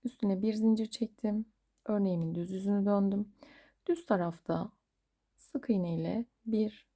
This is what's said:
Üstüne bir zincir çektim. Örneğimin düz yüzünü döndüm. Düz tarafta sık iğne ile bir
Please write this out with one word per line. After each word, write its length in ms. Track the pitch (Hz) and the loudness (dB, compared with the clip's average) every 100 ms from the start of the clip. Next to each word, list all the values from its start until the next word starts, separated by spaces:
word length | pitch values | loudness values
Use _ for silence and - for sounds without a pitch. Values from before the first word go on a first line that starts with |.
Üstüne 380 | 240 - 202 190 | -10 -2 0 2
bir 120 | 214 | 0
zincir 320 | 214 220 220 214 | 2 4 4 0
çektim. 600 | - 220 - 214 208 220 _ _ _ | -4 -6 -2 -2 -2 -4 _ _ _
Örneğimin 500 | - 208 196 175 165 | -2 2 2 2 0
düz 160 | 170 175 | -2 -4
yüzünü 360 | 190 196 202 202 | -4 0 2 4
döndüm. 460 | 202 196 202 208 _ - - - _ - | 4 2 0 -4 _ -20 -20 -20 _ -4
Düz 200 | 339 - | -4 0
tarafta 680 | 196 170 170 - 165 185 _ _ _ _ _ _ - | 0 0 -6 -4 -4 -4 _ _ _ _ _ _ -16
sık 340 | - 269 - | -10 -8 -2
iğne 240 | 202 175 | 0 0
ile 300 | 165 165 202 233 _ 226 | -2 -2 -4 -6 _ -4
bir 420 | 220 214 - _ | 0 -2 -4 _